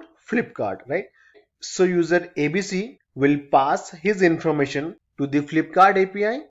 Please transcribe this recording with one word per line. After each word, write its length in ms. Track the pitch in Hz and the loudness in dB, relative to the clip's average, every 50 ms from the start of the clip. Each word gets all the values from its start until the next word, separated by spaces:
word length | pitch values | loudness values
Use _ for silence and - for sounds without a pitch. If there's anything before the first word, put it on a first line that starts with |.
| - _ _ _ _ - | -8 _ _ _ _ -4
Flipkart, 480 | 220 240 220 - - - 117 101 92 - - 123 | -4 -2 -4 -4 -6 -6 -6 -6 -6 -8 -8 -6
right? 160 | 147 190 - - _ _ _ _ _ - _ _ _ _ | -6 -6 -6 -8 _ _ _ _ _ -20 _ _ _ _
So 240 | - - - - 185 | -16 -8 -2 0 0
user 480 | 185 180 175 165 156 175 175 175 - - 151 | 2 2 0 2 2 0 0 0 -2 -4 -2
A 100 | 147 147 | -2 -2
B 140 | 160 202 | -2 -2
C 360 | 196 196 190 185 214 254 285 _ _ _ - | -4 -4 -4 -6 -6 -6 -12 _ _ _ -4
will 240 | 135 139 143 147 143 143 - | 0 2 2 2 2 0 2
pass 380 | - 139 135 143 170 196 - - | 2 4 4 2 0 -2 -4 -10
his 320 | - 160 - 202 214 185 | -12 -6 -2 -2 0 2
information 760 | 190 170 165 165 - 160 156 147 139 131 - 139 147 170 208 _ _ _ _ - | 4 2 2 2 0 -2 0 0 -2 -2 -2 -6 -6 -8 -10 _ _ _ _ -6
to 80 | 139 | -4
the 160 | 139 139 147 | -2 -2 -2
Flipkart 600 | 143 - 160 160 151 156 - 185 190 202 190 190 | -2 0 -2 -2 -2 0 4 4 4 6 4 2
A 40 | 190 | 0
P 180 | 190 190 202 208 | 0 -2 -4 -4
I. 160 | 214 240 294 311 - | -4 -4 -6 -10 -16